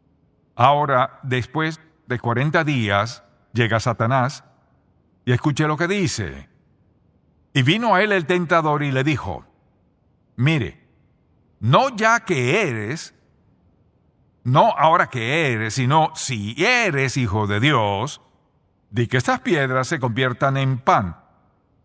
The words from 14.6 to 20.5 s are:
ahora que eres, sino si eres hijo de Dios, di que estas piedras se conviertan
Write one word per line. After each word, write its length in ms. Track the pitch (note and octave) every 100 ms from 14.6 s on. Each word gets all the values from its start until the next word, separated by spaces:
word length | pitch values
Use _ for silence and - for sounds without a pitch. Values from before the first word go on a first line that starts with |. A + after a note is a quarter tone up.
| A3 D3+
ahora 300 | D3+ F3 D#3+
que 440 | B2 A2+ D#3 D3+
eres, 220 | A2+ A2
sino 380 | G#2 B2 D#3 D#3 -
si 400 | - A#2+ G2+ B2
eres 540 | G3 B3 A3 C#3 C3+ C#3
hijo 300 | A#2+ G#2+ G#2
de 120 | G#2
Dios, 640 | C3+ C3+ G#2 G2 B2+ - _ _ _ _ _ _ _
di 160 | G#2 A#2+
que 100 | B2+
estas 220 | F3+ B3+
piedras 480 | - E3 C3+ C3 B2+
se 120 | D#3+
conviertan 580 | B2 A2 C3 B2 C#3